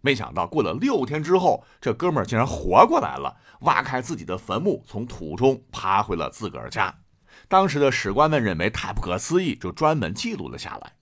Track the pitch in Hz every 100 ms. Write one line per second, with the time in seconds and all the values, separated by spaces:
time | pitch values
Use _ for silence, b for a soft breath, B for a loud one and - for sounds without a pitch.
0 | 139 127 69 80 85 156 98 107 262 220
1 | 123 151 156 185 180 - b b 123 113
2 | 180 147 92 113 123 78 85 95 233 320
3 | 76 67 69 - b b 160 - - 127
4 | 123 151 80 92 - 101 190 147 - 107
5 | 120 - 80 87 131 131 _ - 95 98
6 | 104 85 69 - 104 64 58 110 92 -
7 | _ _ b b b 190 190 143 139 -
8 | 101 104 156 151 110 80 95 - 95 92
9 | 87 92 - 175 180 - 90 - 156 156
10 | 87 98 226 214 71 62 - - - _